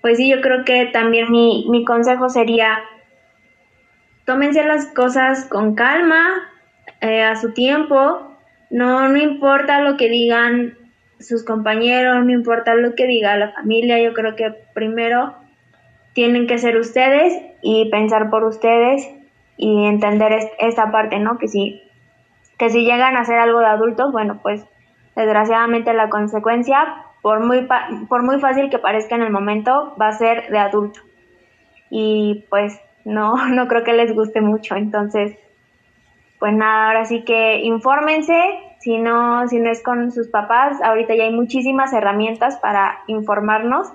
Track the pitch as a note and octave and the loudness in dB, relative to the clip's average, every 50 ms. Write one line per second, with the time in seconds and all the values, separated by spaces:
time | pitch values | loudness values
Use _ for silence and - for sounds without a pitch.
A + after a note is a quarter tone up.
0 | - A#3 A#3 A#3 B3+ C4+ C4+ B3+ - C4 B3+ B3+ B3+ - B3 B3 B3 B3 - A#3 | -4 -4 -4 -2 0 -2 -2 -2 0 -2 -2 -2 -2 -2 -2 -2 -2 -2 -2 -2
1 | A3+ A3+ A#3 A#3 A3+ A#3 A#3 A#3 A#3 A#3 A3+ A3+ - - A#3+ A#3+ A#3 A#3 A#3 A#3 | 0 0 0 -2 0 0 2 4 4 2 2 0 0 0 0 0 0 0 0 0
2 | A#3 B3 B3+ B3+ B3+ B3+ B3+ B3 A#3 A3+ A#3 A3+ A3+ A3 A3 - - - - - | 2 0 0 0 -2 -2 0 0 0 0 0 0 0 0 -2 -2 -6 -14 -20 -20
3 | _ _ _ _ _ _ _ _ _ _ _ _ _ _ _ _ _ _ _ _ | _ _ _ _ _ _ _ _ _ _ _ _ _ _ _ _ _ _ _ _
4 | _ _ _ _ _ - C4 C4+ C#4+ D4 D4 D#4 D4 D4+ D4+ D4 C#4+ - - - | _ _ _ _ _ -2 0 0 2 2 2 2 2 2 0 0 -2 -4 0 0
5 | B3 B3+ B3+ C4+ C4 C4 C4+ C4 C4+ - - G3+ G#3+ G#3+ G#3+ A3 A#3 C4 D4 E4 | 0 2 2 2 2 2 0 -2 -4 -6 -4 -2 0 0 2 2 2 2 2 2
6 | F4 E4 D#4+ D#4+ E4+ F4+ F#4+ F#4 F#4+ - - _ _ _ _ _ _ - - _ | 2 4 4 4 2 2 0 -4 -8 -12 -20 _ _ _ _ _ _ -20 -12 _
7 | G#3 A3 A3 A3 A3 A3 A3 G#3+ A#3 A3 A3 A#3+ B3 C4 C#4+ D4+ D4+ C#4+ C#4+ C4+ | -4 -2 0 2 2 0 0 -2 -4 -6 -2 0 0 0 2 0 0 2 2 4
8 | C4+ D4 F4 F4+ - - - _ _ _ _ _ _ _ - A#3+ B3 B3 B3+ C4 | 4 2 0 -2 -8 -16 -20 _ _ _ _ _ _ _ -4 -2 0 2 2 2
9 | C4+ C4+ C4+ C#4+ D4+ D4+ C#4+ C#4+ C#4+ C#4 C#4 C#4 C#4 C#4+ C#4+ C#4+ C#4+ C#4+ C#4+ C#4 | 2 2 2 2 2 0 -2 0 2 2 2 4 2 2 2 2 2 0 0 2
10 | B3 A3+ A#3 A#3+ A#3 A#3 A#3 A#3 A#3 A#3+ A#3+ A#3+ A#3+ A#3 - - - _ _ _ | 0 0 2 2 2 2 2 2 2 2 0 0 -2 -4 -8 -16 -20 _ _ _
11 | _ _ _ _ - - A#3 A3+ A3+ - A3 A3 G#3+ A3 G#3+ A3 A#3 A#3+ B3 B3+ | _ _ _ _ -8 -6 -6 -6 -4 -4 -4 -2 -2 -2 -2 0 0 2 2 2
12 | B3+ B3+ B3 B3 B3 B3 B3 A#3+ A#3 A#3+ A3+ A#3 A#3 A#3+ A3+ A#3 A#3+ A#3+ A#3+ - | 2 2 2 2 2 2 2 2 0 0 -2 0 0 2 2 2 2 0 0 0
13 | C4 B3+ B3 A3+ G#3 G3+ G#3 G3+ G#3 G#3 - G#3 G#3+ G#3+ A3 A3+ A#3 A#3+ A#3+ A#3 | 0 0 0 0 0 0 0 0 -2 -4 -6 -6 -2 0 0 0 2 2 2 2
14 | A#3 A#3 A#3 A3+ A3 A3 A3 A3 A3+ A3 A3 - - _ _ G#3+ A3 A3 A3 A#3 | 2 0 0 -2 -4 -4 -4 -4 -6 -6 -6 -10 -20 _ _ -6 -6 -4 -4 -4
15 | A3+ A3+ A#3+ B3 C#4 C#4+ - - - _ _ _ _ _ _ _ _ _ _ _ | -2 0 0 -2 -2 -4 -8 -18 -20 _ _ _ _ _ _ _ _ _ _ _
16 | _ _ _ B3 A#3+ A#3+ A#3+ A#3+ A#3+ A#3 A#3+ A#3 B3 A#3 A3+ A3+ A#3 A3+ - C4 | _ _ _ 0 2 2 2 2 0 0 -2 0 0 0 0 0 -2 0 0 2
17 | B3+ C4+ C#4 D4 D#4+ F4+ F4 - - - - _ - - A3 A3 A3 G#3+ G#3 G#3 | 2 4 4 4 4 2 2 -2 -10 -14 -20 _ -2 0 2 2 2 2 0 0
18 | G#3+ G#3+ A3 A3 G#3+ G#3+ A3+ A3 A3+ A3 A3 A3 - A3+ A#3 A#3 A#3 B3 C4+ C#4 | 0 2 2 0 0 0 0 0 0 0 -2 0 2 2 4 4 4 4 2 0
19 | C4+ - - - - _ _ _ _ _ _ - - G#3+ G#3+ G#3 G#3 G#3 G#3 G#3 | -2 -10 -18 -20 -20 _ _ _ _ _ _ -4 0 2 2 2 2 2 2 2
20 | G#3+ G#3 G#3 G#3+ G#3+ G#3+ A3 G#3+ G#3+ - - - A3 A#3 A#3 A#3 A3+ A3 G#3+ A3 | 2 2 2 2 2 2 2 0 -2 -6 -6 -2 -2 -2 0 0 0 0 2 0
21 | A3 G#3+ G#3+ G3+ G#3 A3 A#3+ A#3+ A3+ G#3+ G#3+ G3+ G3 G3+ - - - _ _ _ | 0 0 -2 -2 -2 -2 -2 -4 -6 -4 -2 -4 -4 -4 -6 -14 -20 _ _ _
22 | _ _ _ _ _ _ _ _ _ _ _ - A#3+ A#3 A3 A#3 A#3 A#3 A#3+ A#3+ | _ _ _ _ _ _ _ _ _ _ _ -2 -2 0 2 2 2 2 2 2
23 | B3+ C4 C4 B3 A#3 A#3 A#3 A#3 A#3 A#3 A#3 A#3 A#3 A3 G#3+ G#3 A3 A#3 A3+ A#3 | 2 2 0 0 -2 0 2 2 4 4 4 4 4 2 2 2 0 -2 0 -2
24 | B3+ C#4+ B3+ A3+ G#3+ G#3 G#3 G#3 - G3+ G#3 G#3 - _ _ _ _ _ _ _ | -4 -2 -2 -2 -4 -4 -6 -6 -6 -6 -6 -6 -10 _ _ _ _ _ _ _
25 | _ _ _ G#3+ A3+ G#3+ G#3+ G#3+ G#3+ A3 A3+ A3+ A#3 A#3 A#3 A#3 A3+ A#3 A3+ A3+ | _ _ _ -2 0 2 2 2 2 2 2 0 2 0 0 -2 0 0 0 0
26 | G#3+ G#3+ G#3+ G#3 G#3 G#3 A3 G#3+ G#3+ A3+ A#3 A#3+ A#3+ C4+ C4+ C#4 D#4 D#4 - - | 0 0 0 -2 -2 -2 -4 -4 -2 -2 -2 0 0 2 2 2 2 0 -4 -14
27 | - - _ _ - G#3 G#3+ A3 A#3 A#3+ B3 B3+ B3+ B3+ B3+ - - - A#3 G#3+ | -18 -20 _ _ -2 0 0 0 0 0 0 0 0 0 -2 -2 -2 -6 -10 -12
28 | G#3+ - B3+ A#3+ A#3+ B3+ C4+ C#4 C#4 C4+ B3+ C4+ C#4 C#4 C#4 A#3 - F#3 G#3 A3 | -4 -2 -2 0 0 0 0 0 0 0 0 0 0 0 -2 -2 -2 -2 -2 -2
29 | G#3+ G#3+ A#3 A#3 A#3 A3 G#3 G3 G3 G#3 G#3+ G#3+ G#3+ B3 B3+ C#4+ D4 D4 - G3 | -4 -4 -4 -2 -2 -2 -2 -2 -2 -2 -4 -2 0 0 0 0 -2 -4 -4 -2
30 | G#3+ G#3+ G#3+ A3 A3+ A3+ A3+ A#3 - - G#3 G#3 G3+ G3+ G#3 G#3 G#3 G#3 - - | -2 -2 0 0 0 0 0 0 -4 -2 0 0 0 2 0 -2 -2 -4 -10 -16
31 | _ _ _ _ _ _ _ _ _ _ _ _ _ _ _ _ _ _ - A3 | _ _ _ _ _ _ _ _ _ _ _ _ _ _ _ _ _ _ -6 -4
32 | A3 G#3+ G#3+ G#3+ G#3+ G#3 G#3 G#3 - _ G3+ G3+ G#3 G#3 G#3 - - _ _ _ | 0 0 0 0 0 0 -2 -4 -6 _ -2 -2 -2 -2 -8 -14 -20 _ _ _
33 | _ G#3+ G#3+ G#3+ G#3+ G#3+ A#3 B3+ C4 B3+ B3+ B3+ B3 B3 A#3 A#3 A#3 A#3 A#3 A#3 | _ -6 -4 -2 0 0 0 0 0 0 0 0 0 0 0 0 0 2 2 2
34 | A#3 A3+ A3 G#3+ A3 G#3+ - A3 G#3+ G#3 G#3+ G#3+ G#3+ - F#3+ G3 G#3 G#3 G#3 G#3 | 2 2 0 -2 -2 -2 0 0 0 2 0 -2 -4 -6 -6 -6 -4 -4 -2 -4
35 | G3+ G#3 G#3 G#3+ G3+ G#3 G#3 - _ _ _ _ _ _ _ _ _ _ _ _ | -4 -2 -2 -2 -4 -4 -6 -14 _ _ _ _ _ _ _ _ _ _ _ _
36 | _ _ _ _ _ _ _ _ - G#3 G#3+ G#3+ G#3+ A3 A3 A3 A3 A3 A3 A3+ | _ _ _ _ _ _ _ _ -2 0 0 2 2 2 2 2 2 2 2 0
37 | A3+ A3 A#3 A#3 A#3 - A#3 A3+ A3+ A3 A3 - - A3+ A3+ A3+ - C4+ C#4 D4 | 0 -2 -6 -6 -2 -2 0 2 2 2 0 0 -2 -2 -4 0 0 0 2 2
38 | D4+ D4+ D#4 D#4 D4+ D#4 E4+ E4 F4 G4 F#4+ - - - - _ - A#3+ A3+ A3+ | 2 0 0 0 0 2 2 2 2 0 -2 -6 -14 -20 -20 _ -6 -4 -2 -2
39 | A3+ A#3 A#3 A#3 A#3+ A#3+ A#3+ A#3+ B3 A#3+ A#3+ A#3 A#3 A#3 A3+ A3+ - B3+ B3 A#3+ | 0 0 0 0 0 0 0 0 -2 -2 0 0 0 0 -2 -4 -4 -4 -2 -2
40 | A#3+ A#3+ A#3+ A#3+ A3+ A#3 - G#3 G#3 G#3+ A3+ B3 C#4 C#4+ C#4+ C#4 - A3+ A3 A3 | -2 -4 -4 -6 -6 -2 -2 -4 -2 0 2 2 2 0 0 -2 0 0 0 0
41 | A3+ A3 A3+ A3+ A3+ A3+ A3+ A#3 A#3+ A#3 - C4 B3 C4+ C4+ C4 C4+ C4 C4 A3 | 0 0 0 0 0 0 0 -2 -2 -2 -2 -2 -2 0 0 0 -2 0 0 0
42 | G3+ G3 G3+ G#3 G#3+ A3+ A3+ A3+ B3+ C#4 C#4 - - G#3 G#3 G3+ G3 G3 - - | 0 0 0 0 -2 -2 -2 -2 -2 -2 -2 -2 -4 -2 0 0 0 0 -2 -8
43 | - - A3 G#3+ G#3+ G#3+ G#3 G#3 G#3 G#3+ G#3+ G#3+ A3+ A#3+ B3+ D#4+ F#4+ - | -8 -6 -6 -6 -2 -2 -2 -2 0 0 0 0 0 0 -2 -2 -4 -6